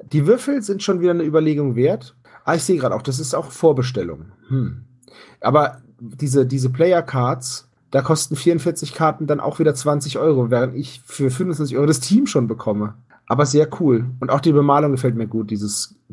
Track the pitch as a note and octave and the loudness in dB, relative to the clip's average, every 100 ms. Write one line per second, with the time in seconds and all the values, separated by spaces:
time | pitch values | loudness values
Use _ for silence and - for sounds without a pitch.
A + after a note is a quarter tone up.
0 | - D3 D3 B3 C#4+ C#4+ G3+ G3 - F3+ | -4 0 4 2 2 -4 -2 -4 -2 0
1 | F3 E3+ D#3 D#3 D#3 D3 C#3 A#2 C#3+ A3 | 2 0 2 2 2 0 0 2 0 0
2 | - _ _ - - E3 - F3 B2+ F#2+ | -6 _ _ -10 -2 -2 0 0 0 -2
3 | - C3 D#3 C#3+ - - D#3+ C3 B2 G2+ | -4 -4 -4 -4 -6 2 2 4 0 -4
4 | F2 D2+ F2+ - - C3 G2+ - - _ | -6 -8 -16 -16 -6 -4 -4 -8 -16 _
5 | _ - - - - C#3+ D3 - - - | _ -20 -20 -6 2 2 2 -4 -20 -20
6 | A#2 - D3 C#3 B2+ C3+ B2+ B2+ F3 F3 | -16 -6 0 2 2 2 -2 2 4 2
7 | - C3+ B2 C3+ - - _ _ _ C#3 | 0 -2 -2 -2 -8 -14 _ _ _ -2
8 | C3+ D#3 - D#3 F3 E3+ F3 D#3+ D#3 - | 0 0 -2 -2 0 2 0 -4 -6 -2
9 | D#3+ D3+ D3+ D3 - - D3+ C3 D3 D3 | 0 0 -2 -2 -2 0 0 0 0 -2
10 | D3 B2 D#3 C3+ A#2+ B2 B2+ B2+ D3+ - | -2 0 2 2 2 2 0 -4 -10 -12
11 | - - C3+ B2+ F3+ D#3 C#3+ B2 D3 C3+ | -14 -2 -2 0 -4 -4 -4 0 2 2
12 | - A3 C#4+ C#3+ A#2 A2 - G#2 G#2+ - | 2 2 2 0 0 -4 -4 -2 -4 -8
13 | _ _ - B2+ C#3+ D3 D#3 - D#3 A#2+ | _ _ -4 0 2 2 0 0 2 2
14 | B2 - C3 C#3 E3 D3 C#3+ C#3+ D3 C3 | 0 -6 -2 0 2 4 4 4 2 0
15 | B2+ A2+ G#2+ A2+ G#2+ G#2+ G#2 - - _ | 0 -2 -4 -4 -4 -4 -4 -6 -10 _
16 | - | -20